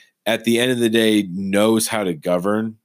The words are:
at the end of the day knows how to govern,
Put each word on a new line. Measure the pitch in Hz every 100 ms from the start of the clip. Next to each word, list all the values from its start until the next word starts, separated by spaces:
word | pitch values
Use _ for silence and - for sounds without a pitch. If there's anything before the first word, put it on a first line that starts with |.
| _ _ -
at | 113
the | 117 117
end | 127
of | 123
the | 117
day | 113 110 107 98
knows | 92 98 101 110 113 110
how | 110
to | 95 78
govern, | 90 87 95 107 110 110